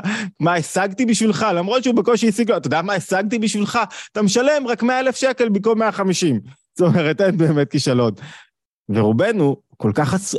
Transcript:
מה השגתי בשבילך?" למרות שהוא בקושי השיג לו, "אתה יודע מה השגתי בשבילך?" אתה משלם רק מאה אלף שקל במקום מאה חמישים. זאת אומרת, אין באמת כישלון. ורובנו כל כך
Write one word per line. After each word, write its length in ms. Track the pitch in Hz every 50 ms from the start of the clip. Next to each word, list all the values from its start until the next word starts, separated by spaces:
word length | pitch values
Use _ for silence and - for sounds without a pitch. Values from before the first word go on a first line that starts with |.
| - 190 214 202 208 185 - -
מה 140 | 151 165 175
השגתי 520 | 170 151 - - 190 190 202 190 196 254
בשבילך?" 400 | 226 226 - 220 220 185 156 226 214 180
למרות 300 | 170 175 196 233 262 226
שהוא 100 | 254 233
בקושי 340 | 302 - 233 240 214 233 226
השיג 220 | 190 - 233 208
לו, 60 | 214
"אתה 100 | 170 -
יודע 160 | 135 143 160 170
מה 120 | 202 202
השגתי 440 | 185 - - 185 190 202 208 240 226
בשבילך?" 400 | 214 208 - 208 202 208 - 240 214 - - - - - -
אתה 100 | 214 214
משלם 440 | 190 190 240 254 277 302 294 269
רק 160 | 233 240 - 226
מאה 180 | 247 254 254
אלף 160 | 262 262 -
שקל 320 | - 262 269 254 - 240 226
במקום 300 | 202 196 196 226 226 214
מאה 140 | 220 214 -
חמישים. 480 | 202 196 190 175 - 185 156 123 104 92 131 - _ _ _ _ -
זאת 100 | 180 170
אומרת, 320 | - 175 151 151 151 -
אין 160 | 202 190 190
באמת 340 | 160 165 156 156 147 143 139
כישלון. 420 | - 147 - 143 127 123 120 113 101 - 143 151 - - - _ _ _ _ _ _ _ _ -
ורובנו 680 | 101 113 110 107 110 120 180 226 226 202 151 139 135 - _ _ _
כל 160 | - - 107 -
כך 200 | 151 147 127 185 190 - - -